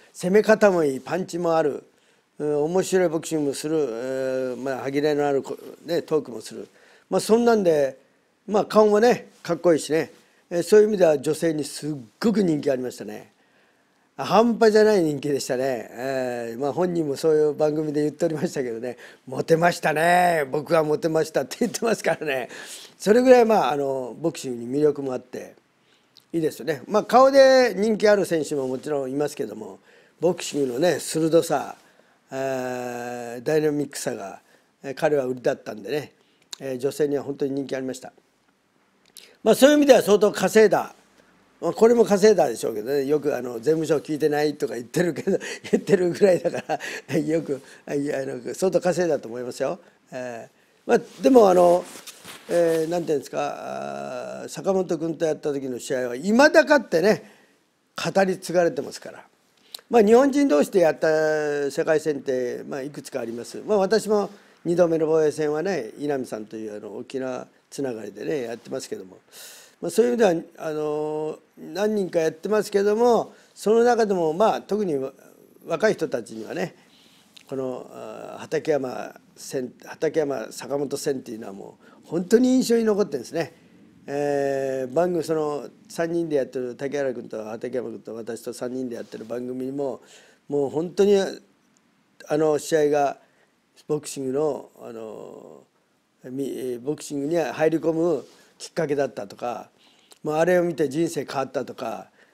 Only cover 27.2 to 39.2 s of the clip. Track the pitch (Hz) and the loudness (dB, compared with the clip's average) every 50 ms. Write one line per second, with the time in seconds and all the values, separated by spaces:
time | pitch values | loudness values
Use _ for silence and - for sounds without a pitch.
27.2 | 262 269 269 277 269 262 262 262 247 240 190 185 208 226 220 180 202 208 208 196 | 8 8 8 8 8 8 8 6 4 4 2 0 0 0 2 2 4 4 4 4
28.2 | 175 - 175 160 143 - 156 143 131 131 131 127 113 147 151 139 135 127 131 143 | 2 2 0 -2 -2 -2 -4 -4 -2 -4 -4 -6 -4 -4 -4 -4 -4 -4 -4 -2
29.2 | 147 143 - - 131 110 107 110 110 98 95 - _ _ _ _ _ _ _ - | -4 -4 -4 -6 -8 -8 -10 -12 -14 -14 -16 -18 _ _ _ _ _ _ _ -2
30.2 | 151 175 175 - - - 143 143 139 127 120 127 160 180 151 - - - - 160 | 0 0 0 -2 -4 -6 -2 -2 -2 0 0 0 2 2 2 0 -2 -4 -2 -2
31.2 | 160 160 151 165 151 - 156 131 110 98 - - _ _ _ _ _ _ _ _ | 2 4 4 2 2 2 -2 -4 -4 -6 -12 -16 _ _ _ _ _ _ _ _
32.2 | _ _ 131 135 135 135 135 131 127 127 127 123 123 123 123 120 120 120 120 120 | _ _ -8 -6 -4 -4 -4 -4 -4 -6 -6 -8 -8 -8 -8 -10 -10 -10 -10 -10
33.2 | 120 117 117 127 117 151 156 156 151 156 147 147 143 143 - - - 139 120 110 | -10 -12 -12 -8 -2 0 0 2 2 0 0 -2 -4 -6 -8 -8 -8 -6 -6 -6
34.2 | 98 95 92 - _ _ _ _ _ _ _ _ - 139 131 - 165 151 147 143 | -8 -12 -14 -16 _ _ _ _ _ _ _ _ -14 -12 -6 -4 -2 0 0 0
35.2 | 127 127 127 127 123 151 131 - - - 110 107 101 107 135 151 127 104 _ _ | 0 -2 -4 -4 -2 -4 -4 -4 -6 -12 -14 -12 -10 -8 -6 -6 -8 -10 _ _
36.2 | _ _ _ _ _ _ - - 143 135 131 123 123 139 - - 156 143 143 139 | _ _ _ _ _ _ -16 -12 -10 -8 -6 -4 -4 -4 -2 0 0 0 0 -2
37.2 | 117 135 143 143 147 135 135 139 139 127 139 135 131 131 127 - - - - _ | -4 -6 -6 -4 -4 -4 -2 -4 -6 -6 -6 -6 -6 -6 -8 -10 -12 -18 -20 _
38.2 | _ _ _ _ _ _ _ _ _ _ _ _ _ _ _ _ _ _ _ - | _ _ _ _ _ _ _ _ _ _ _ _ _ _ _ _ _ _ _ -20